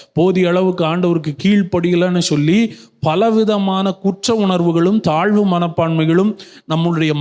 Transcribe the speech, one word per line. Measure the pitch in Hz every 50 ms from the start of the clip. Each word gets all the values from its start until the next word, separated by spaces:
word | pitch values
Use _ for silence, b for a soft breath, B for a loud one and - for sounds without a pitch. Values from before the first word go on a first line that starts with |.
| B B _
போதிய | 143 165 190 185 185 180 175
அளவுக்கு | 175 180 190 185 180 175 170
ஆண்டவருக்கு | 156 160 180 180 175 170 165 156 156 143 - -
கீழ்ப்படியலன்னு" | 185 208 208 196 - - 180 170 175 175 170 175 185 180 180
சொல்லி | 160 - 151 147 147 156 175 214 233 220 B B B B B _
பலவிதமான | - 160 156 175 214 226 220 220 220 208 214 202 196 190 190 190 196 196 190
குற்ற | - - 196 185 196 - - 233
உணர்வுகளும் | 226 208 190 185 175 170 170 165 165 170 180 208 220
தாழ்வு | - 175 151 156 180 208 208 208 208
மனப்பான்மைகளும் | 196 180 175 175 170 165 - 170 165 165 160 156 160 165 170 196 214 214 B B B B B B -
நம்மளுடைய | 160 160 165 170 170 160 160 156 151 147